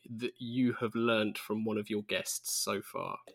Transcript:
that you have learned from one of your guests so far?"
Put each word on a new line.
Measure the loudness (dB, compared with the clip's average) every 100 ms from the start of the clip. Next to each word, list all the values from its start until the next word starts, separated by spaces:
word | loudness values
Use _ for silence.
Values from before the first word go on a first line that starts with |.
| -12 -6
that | -6 -6
you | -2 2 4 4
have | 0
learned | 2 4 4 4 0
from | -2 0
one | 2 0
of | 0
your | -2
guests | 0 -2 -2 -6 -4
so | -2 0 -2
far?" | -2 -6 -6 -8 6